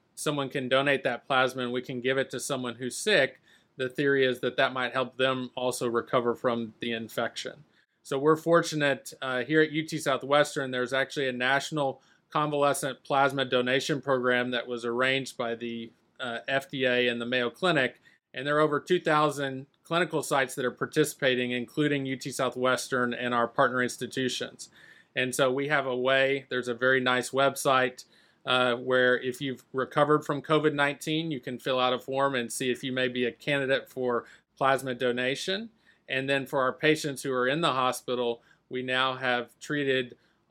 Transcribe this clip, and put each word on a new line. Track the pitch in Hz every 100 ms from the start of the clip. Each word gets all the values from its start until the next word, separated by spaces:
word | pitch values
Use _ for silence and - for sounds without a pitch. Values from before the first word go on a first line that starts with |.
| _ -
someone | 151 147 131
can | 143 127
donate | 131 139 131 131
that | 120 -
plasma | 131 127 127
and | 123
we | 123
can | 127 127
give | 127 135
it | 131
to | 127
someone | - 131 123 113
who's | 123 -
sick, | 214 180 135 - _ _ _ -
the | 127
theory | - 139 139 131
is | 123
that | 127 -
that | 131
might | 131 120
help | 127 120 123
them | 131 131 123 131
also | 127 123 123
recover | 117 113 131 120 117
from | 127 117 110 -
the | 120
infection. | 113 113 - 113 - - 143 - _ _ _
So | - 139
we're | 147 156
fortunate, | 165 170 170 151 143 131 - -
uh, | 131 127
here | 120 156
at | 151
U | 151 156
T | 156
Southwestern, | 143 127 135 147 143 151 131
there's | 127 123
actually | 131 135 151 135
a |
national | 123 127 139 - 156 135 - _ _ _
convalescent | 156 151 147 143 139 139 123 -
plasma | 139 139 139 127
donation | 127 123 135 - 143
program | 139 127 123 123 123
that | 120 123
was | 120
arranged | 120 120 131 135 127 -
by | 117 117
the, | 117 117 113 _ _ -
uh, | 127 117 -
F | 135 -
D | 135 127
A | 123 123
and | 120
the | 120
Mayo | 127 120
Clinic. | - 180 151 131 - _ _ _
And | 127 143
there | 151
are |
over | 156 143
two | - 180
thousand | 165 151 151 139 135 131 135 _ -
clinical | 170 165 151
sites | - 143 131 -
that | 123
are |
participating, | - 135 156 147 - 135 123 123
including | 123 113 - 147 143 135
U | 127
T | 139
Southwestern | 127 127 123 127 127 - 131 123
and | 117 123
our | 120 117
partner | - 123 127
institutions. | 120 - 120 135 127 - 117 - - - - - _ 131
And | 127
so | 127 131
we | 135 139
have | 147 135
a | 123
way, | 127 135 135 139 131
there's | 127 120
a |
very | 117 127 131
nice | 127 123 120
website, | 131 139 127 143 131 127 - - _ _ _ 131
uh, | 127 127 120
where | 127 127 123 123
if | 127 120
you've | 139 120 _
recovered | 131 120 151 147 151 151
from | 143
covid | 143 151 151
nineteen, | 143 143 139 160 156 165
you | 131
can | 135 123
fill | 147 127
out | 127
a | 123
form | 131 135 139 131
and | 117
see | - 131
if | 120
you | 135
may | 127 127
be | 123 117
a |
candidate | - 151 143 131 131 -
for | 131 127 117 - - _ -
plasma | 135 131 135
donation. | 123 127 123 127 143 - 196 226 _ _ _ -
And | 131 135
then | 139 135
for | 143
our | 127
patients | - 156 151 147 131
who | 139
are | 127 127
in | 151
the | 165
hospital, | 131 127 127 - 123 120 117 _ _ -
we | 127
now | 127 127 131 127
have | 127 123 117 -
treated | - 147 135 131 123 - _ _ -